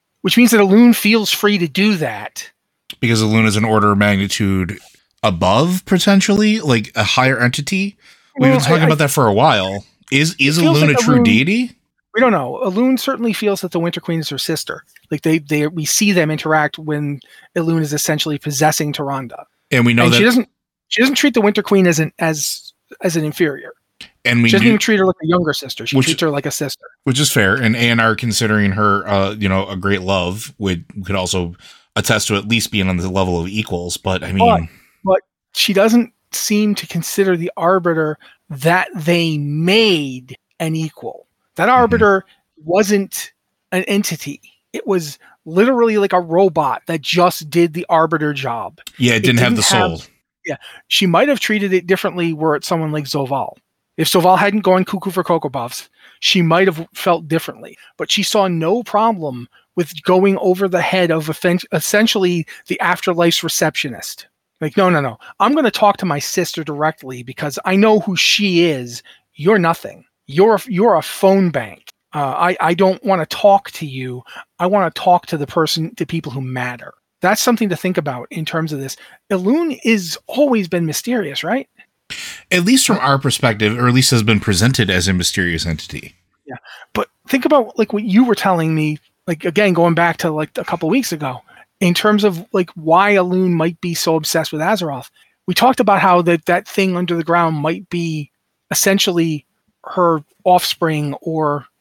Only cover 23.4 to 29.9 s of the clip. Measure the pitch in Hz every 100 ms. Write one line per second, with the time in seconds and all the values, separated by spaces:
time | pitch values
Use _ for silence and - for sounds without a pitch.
23.4 | 160 143 - - _ _ - _ 117 120
24.4 | 117 196 226 214 - 214 190 - 156 180
25.4 | 160 139 135 - 113 135 131 160 165 143
26.4 | 143 - 143 - - _ - 127 143 120
27.4 | 98 117 117 120 120 117 113 107 120 104
28.4 | 113 107 101 95 104 98 87 101 98 110
29.4 | 98 95 95 98 98